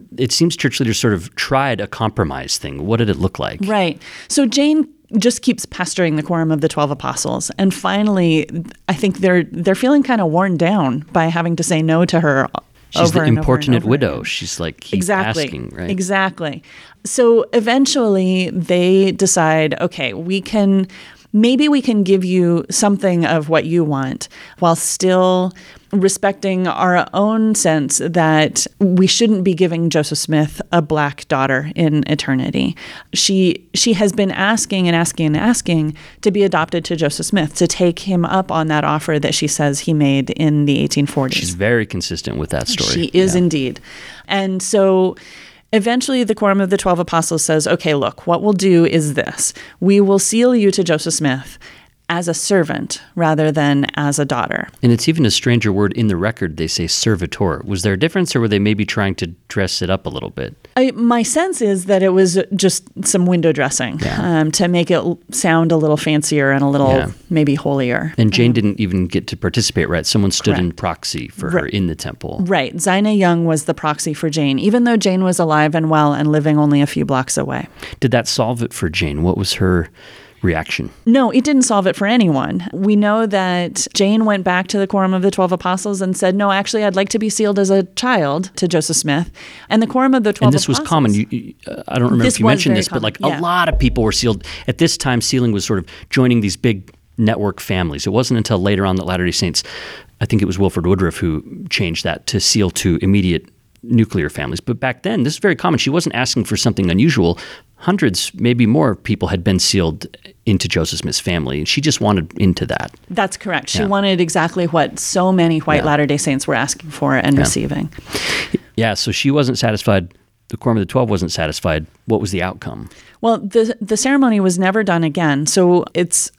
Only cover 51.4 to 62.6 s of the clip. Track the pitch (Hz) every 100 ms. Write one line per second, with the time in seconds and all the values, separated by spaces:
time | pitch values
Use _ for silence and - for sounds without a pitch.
51.4 | - - - - _ _ - 170 170 160
52.4 | - 196 160 - - - - - 160 156
53.4 | 156 151 143 143 143 - 147 143 143 123
54.4 | - - - - 123 117 - 160 120 -
55.4 | 127 120 107 95 101 120 110 87 101 -
56.4 | 90 78 80 - 85 - 113 98 85 -
57.4 | 98 69 - 98 101 98 160 196 175 127
58.4 | 113 104 104 104 98 - 98 92 87 90
59.4 | - 104 95 - 90 95 - 69 50 -
60.4 | 62 - - 254 262 - 233 240 226 311
61.4 | 370 - 214 190 190 190 190 185 185 185
62.4 | - 196